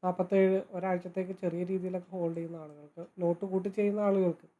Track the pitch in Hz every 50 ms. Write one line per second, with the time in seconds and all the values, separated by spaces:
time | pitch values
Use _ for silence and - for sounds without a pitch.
0 | - 185 180 185 185 185 202 196 190 190 190 190 202 - - 180 175 190 185 180
1 | 180 180 175 190 185 180 190 185 - 175 165 170 180 180 190 190 180 185 180 180
2 | 180 _ 180 185 170 170 165 165 165 165 170 165 156 151 147 147 147 147 _ -
3 | 170 175 _ - 180 170 170 170 202 190 185 190 180 202 190 - 208 202 202 208
4 | 208 202 196 196 185 175 165 - - - _